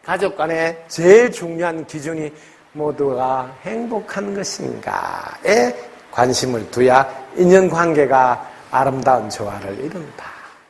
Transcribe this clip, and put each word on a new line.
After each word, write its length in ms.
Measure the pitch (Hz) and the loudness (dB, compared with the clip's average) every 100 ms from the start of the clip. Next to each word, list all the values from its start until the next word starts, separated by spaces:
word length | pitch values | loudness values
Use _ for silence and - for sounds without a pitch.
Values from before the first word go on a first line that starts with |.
가족 320 | - 175 202 202 | -6 -2 -2 -2
간에 500 | 156 165 165 165 - | -4 -2 -2 -4 -12
제일 460 | - 175 214 247 | 2 8 8 8
중요한 520 | - 175 165 175 165 | -2 -8 -4 -4 -6
기준이 480 | 151 156 143 165 151 - - _ _ | -10 -10 -8 -8 -10 -12 -20 _ _
모두가 880 | 151 151 139 139 123 127 131 127 135 | -6 -6 -2 -2 0 -2 -2 -6 -12
행복한 720 | 180 226 233 220 - 196 202 | -10 -8 -6 -6 -6 -8 -6
것인가에 1400 | 202 190 - - - - 50 50 50 - - - 220 247 - - - - | -6 -8 -8 -8 -8 -6 -6 -6 -8 -12 -6 0 2 2 -4 -16 -20 -10
관심을 580 | - 127 127 131 120 95 | 0 0 0 -2 -4 -6
둬야 580 | 120 127 127 139 - - - | 2 4 6 2 -6 -14 2
인연관계가 1160 | 180 190 185 165 170 151 135 131 127 120 - - - | 6 6 6 2 2 2 4 4 4 0 -6 -20 -4
아름다운 580 | 131 135 131 127 123 107 | 0 0 0 2 2 0
조화를 520 | - 104 101 98 98 | -8 -8 -8 -10 -10
이룬다. 460 | 143 185 143 - - - - - | -10 -10 -14 -16 -18 -18 -20 -20